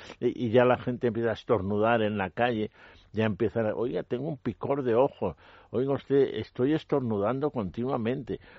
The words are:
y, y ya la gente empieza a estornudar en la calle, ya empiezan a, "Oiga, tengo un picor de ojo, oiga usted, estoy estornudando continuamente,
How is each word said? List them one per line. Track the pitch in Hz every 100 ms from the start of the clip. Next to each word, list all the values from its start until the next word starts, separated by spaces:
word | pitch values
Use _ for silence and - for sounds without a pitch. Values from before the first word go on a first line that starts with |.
| - -
y, | 123 - 120
y |
ya | 120 123
la | 120
gente | - 120 123
empieza | 113 117
a |
estornudar | 107 - 113 92 104 110 117
en | 107 104
la | 92
calle, | - 123 110 104 - - - -
ya | 104 110
empiezan | 98 110 117 107
a, | 95
"Oiga, | 120 175
tengo | - 120 147
un | 143
picor | - - - 143
de | 123 113
ojo, | 139 - 101 - - - -
oiga | 107 135
usted, | 139 - 139 131 107
estoy | 107 - 156
estornudando | 156 - 143 123 107 101 135 147
continuamente, | 123 95 113 123 139 110 135 135 92 -